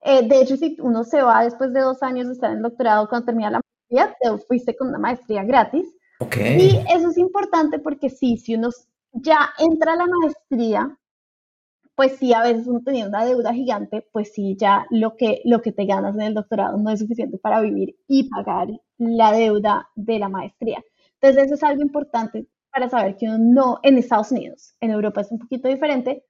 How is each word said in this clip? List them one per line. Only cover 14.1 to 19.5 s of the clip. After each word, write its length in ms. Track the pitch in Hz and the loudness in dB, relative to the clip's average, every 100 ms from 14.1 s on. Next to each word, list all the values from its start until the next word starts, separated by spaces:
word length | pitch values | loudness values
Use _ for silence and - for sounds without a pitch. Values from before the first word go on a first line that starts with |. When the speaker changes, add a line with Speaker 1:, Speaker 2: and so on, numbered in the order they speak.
Speaker 1:
pues 200 | 220 208 | -8 -8
sí, 220 | - 196 190 | -6 -6 0
ya 300 | 208 196 - | 2 2 2
lo 260 | 233 220 220 | -2 -2 0
que, 260 | 233 208 254 | -2 -2 2
lo 160 | 233 | 2
que 100 | 226 | 0
te 140 | - 202 | -4 -2
ganas 300 | 196 196 208 | -2 -2 -4
en 60 | |
el 120 | 214 | -4
doctorado 440 | 214 208 233 202 202 | -6 -4 -4 -2 -2
no 120 | 208 | -2
es 100 | 214 | -2
suficiente 380 | 214 233 - 190 | -4 -6 -6 -6
para 240 | 214 220 | -2 0
vivir 340 | 220 196 190 - _ | 0 -2 -6 -8 _
y 220 | 269 269 | -2 0
pagar 400 | 202 202 180 180 220 _ _ | -6 -6 -4 -6 -8 _ _
la 340 | 233 233 220 | -4 4 4
deuda 580 | 220 226 | 4 2